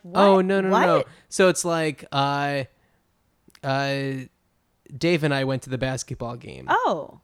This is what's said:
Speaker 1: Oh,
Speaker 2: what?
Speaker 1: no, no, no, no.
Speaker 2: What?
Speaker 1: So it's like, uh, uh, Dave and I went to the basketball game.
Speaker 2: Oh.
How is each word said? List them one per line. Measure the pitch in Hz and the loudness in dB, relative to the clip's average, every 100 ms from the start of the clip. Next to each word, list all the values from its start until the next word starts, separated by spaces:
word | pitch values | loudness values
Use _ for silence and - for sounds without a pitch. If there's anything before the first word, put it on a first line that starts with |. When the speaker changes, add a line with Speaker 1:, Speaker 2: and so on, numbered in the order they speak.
| 175 | -4
Speaker 1:
Oh, | 180 202 190 | 4 6 6
Speaker 2:
what? | 185 | 4
Speaker 1:
no, | 196 | 0
no, | 190 | 2
no, | 208 - | 2 4
no. | 151 | 2
Speaker 2:
What? | - - _ | 0 -10 _
Speaker 1:
So | - 185 | 2 4
it's | - 175 | 4 0
like, | 165 156 139 - | -2 -2 -4 -6
uh, | 143 143 143 143 143 127 _ _ _ _ _ _ _ _ _ | -2 -2 -2 -2 -4 -6 _ _ _ _ _ _ _ _ _
uh, | 139 135 139 139 139 135 127 _ _ _ _ _ - 135 | -4 -2 -2 -4 -4 -6 -10 _ _ _ _ _ -20 -4
Dave | 165 170 | 0 2
and | 151 | 0
I | 139 135 | 0 -2
went | 131 | -4
to | - | -6
the | 127 | -4
basketball | 131 131 - 131 120 120 | -4 -4 -8 -10 -10 -12
game. | - 64 - | -14 -10 -2
Speaker 2:
Oh. | 415 480 185 - - | 0 0 -2 -8 -16